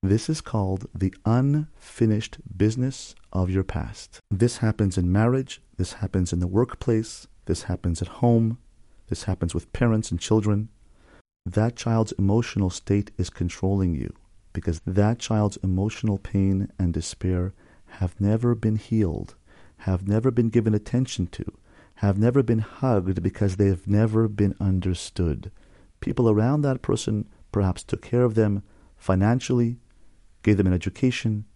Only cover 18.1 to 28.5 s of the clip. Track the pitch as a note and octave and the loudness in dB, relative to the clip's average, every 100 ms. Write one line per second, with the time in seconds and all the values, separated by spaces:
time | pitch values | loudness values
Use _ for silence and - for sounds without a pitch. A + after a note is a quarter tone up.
18.1 | - G2+ A2 A#2+ A#2 G#2+ G#2+ - A2 G2 | 0 0 2 2 0 0 -2 0 0 0
19.1 | D2+ - - _ - - _ - F#2 F#2+ | -2 -8 -16 _ -20 -20 _ -2 -2 2
20.1 | G#2 B2+ A#2+ A#2 A#2 A2 G#2+ - B2 B2+ | 2 2 2 2 4 2 0 0 -2 -2
21.1 | - F2 - - - _ - - _ G2+ | -4 -6 -6 -12 -12 _ -20 -20 _ 0
22.1 | G2 A2 C3 A#2+ A2+ G#2+ - C3 A2 F#2 | 2 2 2 2 0 -2 -4 0 0 0
23.1 | F#2 F2+ - G2+ F#2 G2+ F#2 - G#2 A2+ | -2 -2 0 -2 2 2 2 0 2 2
24.1 | A2 A2+ G#2 G2+ - G2 F#2 F2+ F2+ - | 2 0 2 0 2 0 0 0 -4 -6
25.1 | - E2+ C2+ - - - - - _ - | -2 -2 -2 -8 -16 -20 -20 -20 _ -6
26.1 | - A#2 G#2 A2+ D3 C#3+ C3 - C#3 - | 2 4 4 2 2 0 -2 -2 -2 0
27.1 | G#2+ - - - G#2 G2 F#2 - B2+ - | -4 -4 -14 -6 -2 0 -2 -6 -8 -2
28.1 | B2 B2 A2 G#2+ | 2 4 4 2